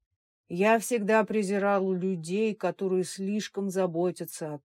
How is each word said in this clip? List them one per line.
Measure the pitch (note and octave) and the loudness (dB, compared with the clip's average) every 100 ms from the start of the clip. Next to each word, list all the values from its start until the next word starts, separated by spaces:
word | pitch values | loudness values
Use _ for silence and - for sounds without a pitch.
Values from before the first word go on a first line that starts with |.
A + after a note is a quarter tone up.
| _ _ _ _ _ | _ _ _ _ _
Я | F3 G#3 A3+ | 2 6 6
всегда | - A#3+ G3+ A3 | 4 0 4 2
презирал | G#3 G#3+ F#3+ G3+ G3+ G3+ F#3+ | 4 0 0 0 2 2 0
людей, | F#3 F#3 F3+ D#3+ G3 A3 | -2 -2 -4 -2 0 0
которые | G3 F3+ E3+ G3 F#3 | 0 -4 -2 -2 0
слишком | F3 - F#3+ G#3 - - G3 | -2 -4 -4 -4 -4 -6 -4
заботятся | F#3 F#3 E3 F3+ E3+ E3 - D#3 | -2 -2 0 -2 -2 -10 -8 -8
о | D3 | -8